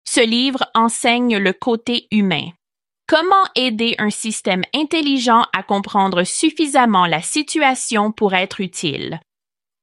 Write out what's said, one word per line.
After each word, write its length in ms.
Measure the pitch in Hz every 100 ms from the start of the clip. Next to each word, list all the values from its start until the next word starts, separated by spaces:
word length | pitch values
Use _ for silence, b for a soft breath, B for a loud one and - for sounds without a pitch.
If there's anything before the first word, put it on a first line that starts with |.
Ce 200 | - -
livre 460 | 233 233 269 262 -
enseigne 640 | 226 233 - 254 240 247 208
le 140 | 190
côté 540 | 190 - 226 240 240 -
humain. 380 | 214 196 151 139 - _ _ _ _ -
Comment 360 | 311 349 392 370
aider 400 | - 254 214 233 -
un 120 | 214
système 520 | - 226 208 - 185 -
intelligent 720 | 269 302 330 285 277 240 226 - 185
à 60 |
comprendre 640 | - 202 - 208 190 175
suffisamment 800 | 185 - 320 311 302 277 240 190 175
la 160 | 160
situation 920 | - 302 302 330 277 262 - 220 214
pour 220 | 214 208
être 260 | 185 190 -
utile ? 600 | 185 - 165 135 65 160 - _ _ _ _ _